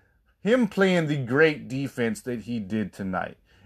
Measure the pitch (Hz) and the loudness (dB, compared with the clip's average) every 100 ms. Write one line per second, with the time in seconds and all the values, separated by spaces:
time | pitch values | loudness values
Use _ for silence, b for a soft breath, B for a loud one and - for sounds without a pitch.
0 | b b b _ 190 254 220 - 196 175 | b b b _ 2 2 2 2 2 4
1 | 156 147 120 135 160 147 107 131 135 - | 2 -2 0 4 4 2 -6 -6 -6 -2
2 | 117 107 127 120 101 120 95 110 95 - | -2 -4 -6 -8 -6 -8 -4 -4 -4 -6
3 | 98 90 82 - b b | -6 -4 -6 -10 b b